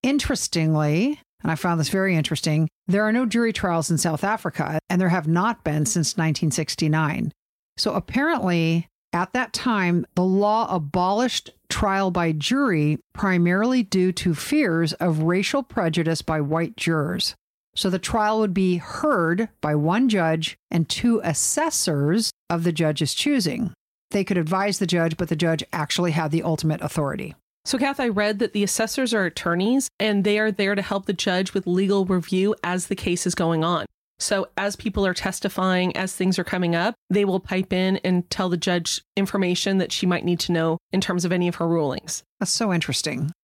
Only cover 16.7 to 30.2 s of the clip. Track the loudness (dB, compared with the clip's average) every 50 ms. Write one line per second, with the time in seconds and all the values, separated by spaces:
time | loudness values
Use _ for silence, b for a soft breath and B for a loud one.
16.7 | -4 -4 -2 0 0 0 0 -2 -2 -4 -4 -4 -6 _ _ _ _ _ _ _
17.7 | _ -4 -2 -2 -2 -2 -4 -2 0 0 2 2 2 2 0 0 2 2 2 2
18.7 | 2 0 -4 -8 -8 -2 0 2 2 2 2 2 2 0 -2 -6 _ _ -2 0
19.7 | 0 2 2 2 2 2 2 2 2 2 2 2 2 0 -2 -6 -8 _ _ _
20.7 | 0 0 0 0 -2 0 0 2 2 2 0 -2 -2 -2 -2 -2 0 0 0 0
21.7 | 0 -2 -2 0 0 2 2 2 2 2 0 -2 -6 _ _ _ -4 0 0 0
22.7 | 0 2 0 0 2 0 -2 -2 -2 -2 0 0 0 2 0 -2 -2 -4 -6 -6
23.7 | -8 _ _ _ _ _ _ _ -2 -2 0 0 0 0 0 0 0 0 0 0
24.7 | 0 -2 -2 0 2 2 2 2 0 -2 -2 -2 0 0 2 0 0 0 -4 _
25.7 | -4 -4 -4 -2 -2 0 0 0 0 0 0 0 0 0 0 0 -2 0 0 -2
26.7 | -2 -2 -4 -4 -2 -2 -2 -2 -2 -6 -8 -10 -12 _ _ _ _ _ _ -4
27.7 | -2 0 0 0 0 0 -2 0 0 0 0 0 0 0 -2 -2 0 0 0 0
28.7 | 0 -2 -2 -2 0 -2 -2 0 0 0 0 0 -4 -4 -2 0 0 2 2 2
29.7 | 2 2 0 -2 _ _ 0 0 2 2